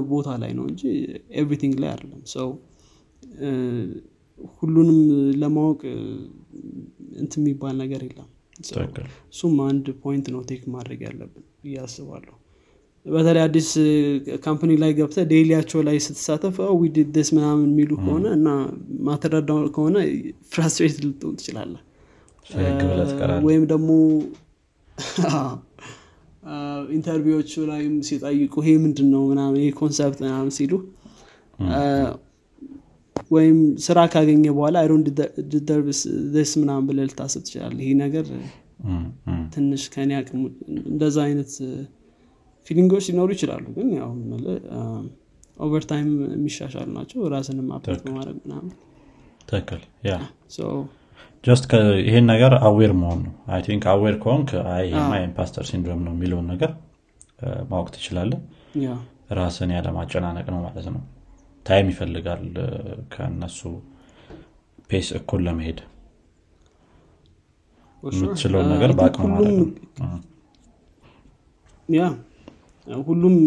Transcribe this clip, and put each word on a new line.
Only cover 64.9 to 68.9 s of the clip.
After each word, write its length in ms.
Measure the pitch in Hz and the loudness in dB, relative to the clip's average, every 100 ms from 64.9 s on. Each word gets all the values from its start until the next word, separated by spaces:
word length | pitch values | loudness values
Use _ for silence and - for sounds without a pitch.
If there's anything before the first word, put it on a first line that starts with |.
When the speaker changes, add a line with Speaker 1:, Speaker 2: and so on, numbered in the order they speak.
| 95 - | -4 -4
Speaker 2:
እኩል 280 | 85 - 95 | -8 -4 -2
ለመሄድ 360 | 87 82 80 80 - - - _ _ _ _ _ _ _ _ _ _ _ _ _ _ _ _ _ _ _ | -2 -2 -6 -10 -14 -20 -20 _ _ _ _ _ _ _ _ _ _ _ _ _ _ _ _ _ _ _
Speaker 1:
For 80 | - | -6
sure. 60 | 92 | -2
Speaker 2:
የምትችለውን 500 | 95 98 101 95 90 | -2 -2 0 2 2
Speaker 1:
እ፣ 60 | |
Speaker 2:
ነገር 160 | 95 | 4
Speaker 1:
I 20 | 123 | 4